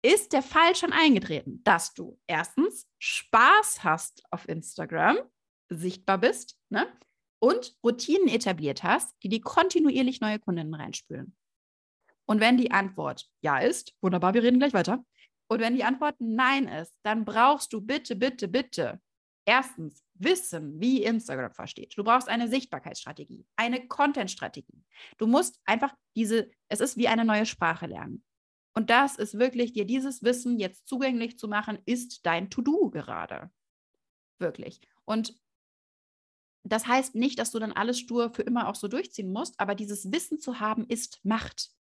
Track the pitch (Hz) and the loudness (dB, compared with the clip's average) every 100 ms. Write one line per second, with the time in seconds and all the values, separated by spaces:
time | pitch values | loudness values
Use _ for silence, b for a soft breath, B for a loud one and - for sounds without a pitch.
0 | 254 415 - 285 269 311 339 359 339 294 | 6 4 4 -2 2 4 6 4 0 4
1 | 311 214 - 151 - - - 170 - - | 6 6 2 -6 -6 -2 2 2 0 -8
2 | - - - 156 170 - 370 - - _ | -14 -14 -4 -4 -2 0 0 -2 -20 _
3 | - - - 226 254 415 427 - 165 160 | -6 -6 2 6 8 8 4 -2 0 0
4 | - - _ 175 - 160 - - 160 160 | -2 -14 _ -10 -6 -8 -8 -10 -6 2
5 | 170 359 523 _ _ _ _ 165 180 - | 2 2 -2 _ _ _ _ -6 -6 -4
6 | - 190 233 - - - _ 214 - - | -2 2 2 0 -10 -20 _ -4 -4 -8
7 | b b _ _ 240 453 - _ 233 240 | b b _ _ 2 2 -4 _ -2 0
8 | - 359 330 226 202 170 151 139 175 262 | 0 4 4 2 -2 -2 -4 -2 0 0
9 | - _ 190 220 - - 370 359 302 254 | 0 _ -4 -4 0 2 2 4 4 4
10 | 254 262 214 214 - 170 156 156 - - | 0 0 -2 -2 -4 -4 -4 -8 -10 -12
11 | _ 151 135 _ _ _ _ _ _ _ | _ -14 -14 _ _ _ _ _ _ _
12 | _ _ - 214 220 254 233 196 196 190 | _ _ -2 2 4 4 4 0 0 -6
13 | 143 - - _ 156 135 226 349 - _ | -8 -8 -16 _ 0 2 2 0 -10 _
14 | 190 180 175 220 233 254 277 208 175 247 | 0 4 4 4 6 6 4 2 0 -2
15 | - b b _ _ 220 226 247 214 262 | -6 b b _ _ -2 0 0 0 0
16 | 294 294 226 220 262 277 254 151 165 _ | -2 -2 -4 2 2 2 -2 -6 -12 _
17 | 208 220 214 220 254 285 - 220 214 285 | -4 -2 -2 4 4 4 -2 -8 -4 -4
18 | - 202 262 254 190 233 269 - 127 - | -4 -2 -2 -2 -2 -2 -2 -4 -4 -6
19 | _ _ _ _ - 247 254 - 156 _ | _ _ _ _ 2 2 2 -10 -14 _
20 | _ _ 226 370 - 170 151 151 233 262 | _ _ 0 0 -2 -8 -10 -2 0 2
21 | 220 226 226 135 123 - - - - - | 0 -2 -4 -8 -8 -10 -14 -14 -12 -4
22 | 208 254 254 233 233 262 254 143 - - | 2 2 2 -4 0 -2 -4 -12 -12 -14
23 | - 156 147 - _ - 240 247 247 - | -14 -16 -18 -20 _ -4 -2 -2 -6 0
24 | 285 285 185 - - - - - _ B | 0 0 -6 -6 -10 -10 -20 -20 _ B
25 | B - 220 269 359 _ - 226 277 - | B -4 2 2 2 _ -2 0 0 -6
26 | _ 214 214 226 - _ _ 214 262 - | _ -4 0 0 -2 _ _ -2 -2 2
27 | 233 226 226 214 220 - 170 165 170 82 | 2 4 2 2 0 -2 -2 -2 -8 -10
28 | - - _ _ _ _ _ 226 214 233 | -12 -14 _ _ _ _ _ -4 2 4
29 | 277 - 208 208 254 247 240 240 196 262 | 4 -2 -8 0 0 0 -2 -2 -2 -2
30 | 269 254 220 247 247 233 185 - - 254 | -2 -2 0 0 -2 -2 -4 -8 -8 -2
31 | 269 240 233 - 214 208 214 208 - 247 | 0 -2 -4 -8 -4 -4 -4 -8 -4 -4
32 | 247 - 175 170 196 - 254 339 370 151 | -4 -6 -2 -2 -4 -4 0 2 0 -2
33 | - 85 - - - _ _ _ _ _ | -8 -10 -8 -12 -14 _ _ _ _ _
34 | _ _ _ _ 170 - - - _ _ | _ _ _ _ -8 -6 -16 -16 _ _
35 | - 220 220 _ _ _ _ _ _ _ | -4 -4 -4 _ _ _ _ _ _ _
36 | _ _ _ _ _ _ 185 214 233 254 | _ _ _ _ _ _ -4 -4 2 0
37 | 262 220 262 - 233 226 214 - 220 247 | 0 -2 -2 0 -4 -4 -6 -4 -4 -4
38 | 247 240 233 233 277 240 190 208 202 247 | -4 -2 -2 -4 -2 0 -2 -6 -6 -6
39 | 403 - 185 202 349 - 196 202 208 202 | -6 -10 -6 -6 -6 -6 -4 -4 -4 -8
40 | 190 302 - 302 - 240 214 220 220 233 | -4 -4 -4 -8 -8 -6 -4 -4 -2 -4
41 | - - 190 220 - - - _ | -6 -6 -2 -2 -4 -10 -12 _